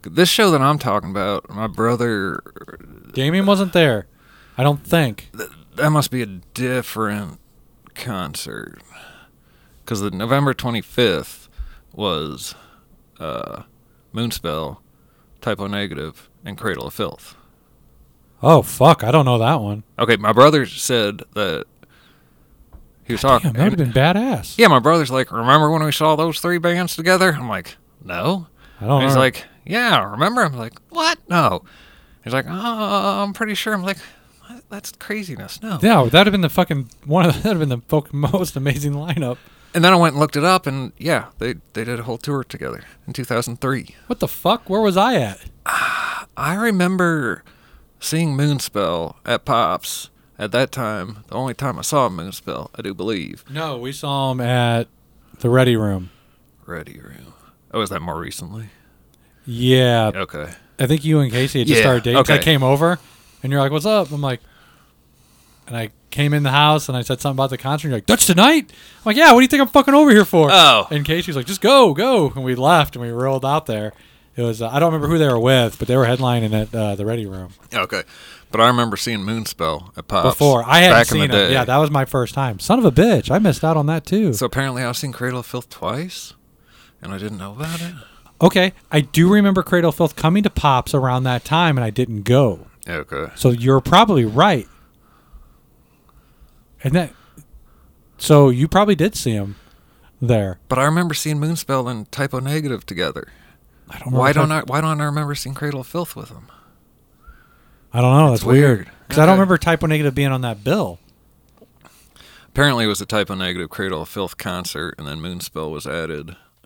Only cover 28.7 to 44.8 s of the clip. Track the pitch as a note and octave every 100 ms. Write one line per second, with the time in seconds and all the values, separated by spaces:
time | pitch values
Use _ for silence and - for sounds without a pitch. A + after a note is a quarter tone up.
28.7 | - G2+ C#3 C3+ C3 C3 - - _ -
29.7 | G#3+ A#3+ D3+ G2+ G#2 F3 B3 F3+ B2+ A2+
30.7 | - _ E4 D#4+ E4 - F3 C3+ F2+ -
31.7 | - - - _ _ - C3 C3 F3 A#3
32.7 | A3+ G#3 G3 G3 G3 G3+ F#3+ G#3+ G3+ A3
33.7 | G#3 F3+ F#3+ - _ _ _ - A#3+ _
34.7 | G#3 - - - G#3+ F#3 C3 G2 - A3
35.7 | E3+ G3+ G#3+ A#2+ D#3+ G3+ G3+ D#3+ - F3
36.7 | C#3+ A#2 _ C#3 E3 F3+ - G#3+ F#3 D3+
37.7 | A#2+ - D#3 - C#3+ C#3+ F#3 F3+ C#3 C#3
38.7 | C#3 C#3+ C#3+ D#3+ D#3+ C3 B2 _ _ _
39.7 | F3 F3 F#3 E3+ C#3 D3+ D3 E3 F#3 -
40.7 | C3+ B2+ - D#3+ C3+ - - A2+ A#2+ _
41.7 | - A2+ A#2+ A#2 A2+ - C#3+ B2 - C2+
42.7 | A1+ - _ - - B2 A#2 B2 A#2+ C3
43.7 | B2+ - - _ B3 C#3+ - F3 A#3 -
44.7 | G3